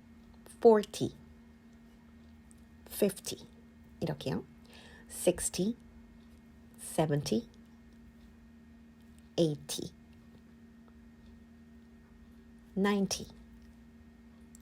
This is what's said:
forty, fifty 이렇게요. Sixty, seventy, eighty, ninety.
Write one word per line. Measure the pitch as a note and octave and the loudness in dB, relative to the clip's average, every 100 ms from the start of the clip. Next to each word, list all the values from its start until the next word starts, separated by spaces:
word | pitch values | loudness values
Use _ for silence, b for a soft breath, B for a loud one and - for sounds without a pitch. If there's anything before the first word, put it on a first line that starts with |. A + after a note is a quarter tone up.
| - - - - - - | -20 -20 -20 -20 -20 6
forty, | A#3 G#3+ G3+ - - - - - - - - - - - - - - - - - - - - | 8 8 4 -4 -6 -6 -18 -20 -20 -20 -20 -20 -20 -20 -20 -20 -20 -20 -20 -20 -20 -20 -14
fifty | - G3+ - - - - - - - - - | 0 0 0 -8 -10 -14 -20 -20 -20 -20 -6
이렇게요. | F3 D3 - D#3+ - - B B B B - | -6 -4 -4 -6 -6 -16 B B B B -16
Sixty, | - - F3 - - G3 A#3+ - - - - - - - - - - | 0 0 2 -2 0 -2 -2 -10 -20 -20 -20 -20 -20 -20 -20 -20 -18
seventy, | - - D#3+ D3 - A3 - - - - - - - - - - - - - - - - - - - - | -6 0 2 0 0 -2 -2 -12 -20 -20 -20 -20 -20 -20 -20 -20 -20 -20 -20 -20 -20 -20 -20 -20 -6 2
eighty, | E3 C#3+ - - - - - - - - - - - - - - - - - - - - - - - - - - - - - - - - | 2 2 -6 -8 -8 -12 -20 -20 -20 -20 -20 -20 -20 -20 -20 -20 -20 -20 -20 -20 -20 -20 -20 -20 -20 -20 -20 -20 -20 -20 -20 -20 -8 0
ninety. | G3+ G3+ F#3+ - - - - - - - - - - - - - - - | 4 4 2 -2 -8 -16 -20 -20 -20 -20 -20 -20 -20 -20 -20 -20 -20 -16